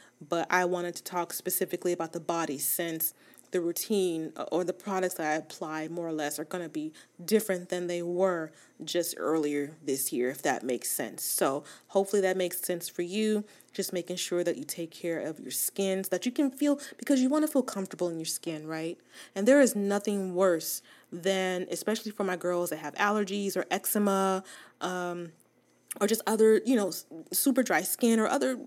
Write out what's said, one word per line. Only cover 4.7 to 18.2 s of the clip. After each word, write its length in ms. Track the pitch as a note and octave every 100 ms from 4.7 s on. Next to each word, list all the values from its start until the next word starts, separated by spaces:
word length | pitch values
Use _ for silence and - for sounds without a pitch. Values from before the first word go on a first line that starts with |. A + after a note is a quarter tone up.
products 420 | F3+ G#3 F#3+ F3+ -
that 100 | D#3
I 80 |
apply 540 | D#3 C#3+ - D#3+ D#3 D#3
more 180 | E3+ E3
or 60 |
less 260 | D#3 D3 D3
are 60 |
gonna 260 | D#3 F3+ E3+
be 240 | D#3 D#3 - - -
different 460 | E3+ G#3+ G#3 F3+ F3+
than 180 | F3+ F3
they 160 | F3
were 480 | E3+ F3 F#3+ F3 D#3+ - - -
just 320 | D#3 F3 E3 -
earlier 580 | G#2+ D#3+ D3 D3 C#3+ D#3
this 300 | C#3+ C#3 -
year, 160 | C3+ B2
if 100 | C#3
that 220 | - B2+
makes 280 | C3 A#2+ -
sense. 320 | - A2+ -
So 420 | - - D#3 C#3+ - - -
hopefully 340 | F#3+ G3 G#3
that 160 | F#3+ F#3+
makes 240 | F3+ -
sense 260 | - F3 E3+
for 140 | -
you. 420 | F3 G3+ G#3+ G#3+ G#3 - _
Just 180 | - F#3+
making 240 | F3+ E3+ F3+
sure 260 | - F3
that 140 | F3 C#3
you 80 |
take 260 | C#3+ - E3
care 300 | - F3 E3
of 180 | D3 D#3
your 120 | B2+
skin 520 | - - - G3 F#3+
so 60 | F#3+
that 120 | F#3
you 80 | B3+
can 180 | B3 C#4
feel, 300 | C4 D4 C#4+ - -
because 240 | - C4+
you 80 | B3+
wanna 180 | D4+ D4+
feel 160 | C#4+
comfortable 460 | B3+ G3+ F#3+ E3 F3
in 100 |
your 60 | E3